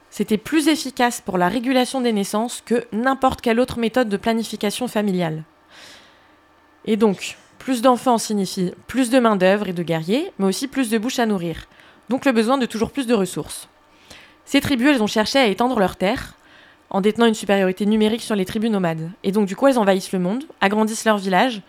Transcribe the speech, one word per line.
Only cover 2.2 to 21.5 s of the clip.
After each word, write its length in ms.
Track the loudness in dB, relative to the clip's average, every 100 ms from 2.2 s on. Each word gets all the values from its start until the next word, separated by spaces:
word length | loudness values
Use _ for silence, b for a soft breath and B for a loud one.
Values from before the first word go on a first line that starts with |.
| -2 -2 -4 -6 -2
que 220 | -2 -2
n'importe 500 | -2 -2 2 0 0
quelle 180 | 0 0
autre 180 | 0 -2
méthode 320 | -2 0 0
de 80 | -2
planification 720 | 0 -2 -4 -4 -4 -4 -4
familiale. 560 | -2 0 0 -2 -6 -12 _ _ B B B B B B B _ _ _ _ -2
Et 60 | 2
donc, 420 | 2 0 -6 -14 _ -12
plus 220 | -6 2
d'enfants 360 | 4 4 2 0
signifie 560 | 0 -2 -2 -4 -4 -6 -6
plus 220 | -2 2
de 100 | 4
main-d'œuvre 480 | 4 4 4 2 0
et 60 |
de 100 | -4
guerriers, 480 | -4 -2 0 -2 -2 -2
mais 60 | -2
aussi 240 | 0 -4
plus 200 | -4 0
de 80 | -2
bouches 220 | -2 0
à 60 | 0
nourrir. 400 | 0 -4 -8 -12 b b b b
Donc 160 | -2
le 80 | 2
besoin 260 | 2 2 0
de 80 | -2
toujours 260 | -2 -4
plus 160 | -4 0
de 60 |
ressources. 540 | 0 0 -4 -10 -12 -18 _ _ B B B B B -2
Ces 160 | 0
tribus, 340 | 0 2 4 2
elles 80 |
ont 40 | 2
cherché 300 | 0 0 2
à 100 | 2
étendre 300 | 2 0 0
leurs 200 | 0 0
terres, 380 | -2 -2 -8 -20 b b b b b
en 120 | -2
détenant 240 | 0 2 2
une 80 |
supériorité 520 | 2 0 2 2 0 0
numérique 360 | 2 2 0
sur 140 | -4 -4
les 100 | -2
tribus 260 | -2 -2
nomades. 400 | 0 -2 -4 -8 -8 -2
Et 80 |
donc 120 | 0 0
du 120 | 2
coup, 100 | 2
elles 100 | 4
envahissent 360 | 2 2 0
le 60 | -2
monde, 260 | -2 -4 -8 -2
agrandissent 420 | 0 2 0 0
leurs 140 | 0 0
villages, 440 | 2 2 2